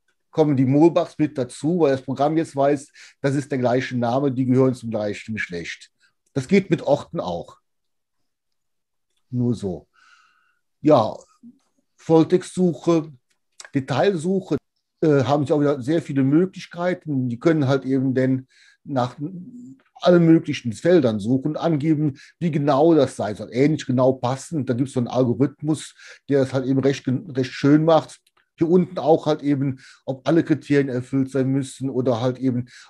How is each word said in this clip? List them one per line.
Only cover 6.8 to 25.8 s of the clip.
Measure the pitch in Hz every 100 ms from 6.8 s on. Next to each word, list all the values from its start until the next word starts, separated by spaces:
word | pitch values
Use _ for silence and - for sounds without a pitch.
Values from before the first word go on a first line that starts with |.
Orten | - 143 - 170
auch. | 90 85 - - _ _ _ _ _ _ _ _ _ _ _ _ _ _ _ _ _
Nur | 123 120
so. | 104 98 85 - _ _ _ _ _ _ _ _ _
Ja, | 143 147 104 - - _ - _ _ _ _ _
Volltextsuche, | - 160 156 180 185 - 180 147 - 165 156 135 _ _ _ _ - 143
Detailsuche, | 131 131 190 185 156 190 185 143 - _ _ _
äh, | 160 143 117
haben | 147 131
sie |
auch | 156
wieder | 143 143
sehr | 120 165
viele | - 135
Möglichkeiten. | 135 151 185 190 - 165 180 180 156 139 127
Die | 117
können | 165 160 135
halt | 139 131
eben | 135 135 127
dann | 131 131 131 _ _ _ -
nach | 135 123 - 147 185 180 - - - _ _
allen | - 180 165
möglichen | 165 160 131 123
Feldern | 104 170 180 123 110
suchen, | 101 131 151 156
angeben, | 156 156 156 151 151 - - _
wie | 170
genau | 143 143 135 165
das | 160 131 -
sein | 104 104
soll, | 107
ähnlich | 113 147 156 -
genau | 127 131
passend. | 131 120 131 - 165 120
Da |
gibt's | 120 135
so | 131
einen | 117
Algorithmus, | 123 131 110 143 - 147 151